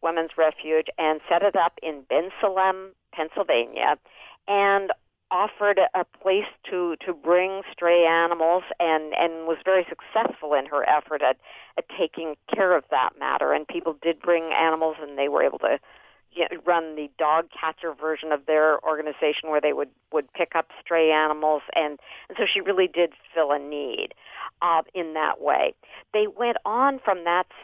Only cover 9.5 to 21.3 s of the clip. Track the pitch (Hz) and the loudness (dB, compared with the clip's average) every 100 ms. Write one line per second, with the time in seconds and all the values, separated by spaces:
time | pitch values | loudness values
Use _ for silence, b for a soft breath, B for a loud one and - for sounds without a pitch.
9.5 | 160 185 190 175 - - 220 226 - 151 | -2 2 2 2 -6 -4 -2 -2 -4 -2
10.5 | 143 135 143 - 151 - 151 131 131 B | 0 0 -2 2 2 0 0 0 0 B
11.5 | B B B - - 170 - 160 151 - | B B B -8 -4 -6 -4 -10 -10 -6
12.5 | - 190 165 - 135 127 143 135 139 143 | 0 2 2 2 0 0 -2 -4 -2 0
13.5 | 147 151 170 165 151 165 160 - 170 165 | 0 -2 -6 -6 -4 -2 -2 0 0 0
14.5 | - 160 160 160 156 147 139 139 147 143 | 0 0 0 -2 -4 -8 -4 -2 2 0
15.5 | - - 135 - b b b b 175 - | 0 -2 -2 -6 b b b b -6 -6
16.5 | 170 156 170 160 156 147 - 156 160 165 | -4 0 0 -2 -8 -10 -2 0 0 -2
17.5 | - 160 - 170 139 156 151 160 147 139 | -6 -8 -6 -10 -6 -6 -4 -2 -4 0
18.5 | 156 156 151 160 151 156 143 151 156 160 | 2 4 2 0 -4 -4 -2 -2 -2 -2
19.5 | 151 151 139 147 _ _ 160 143 - - | 0 0 0 -4 _ _ -4 -4 -4 -4
20.5 | 165 - - - 165 160 156 156 | -2 -4 -8 -2 2 4 4 2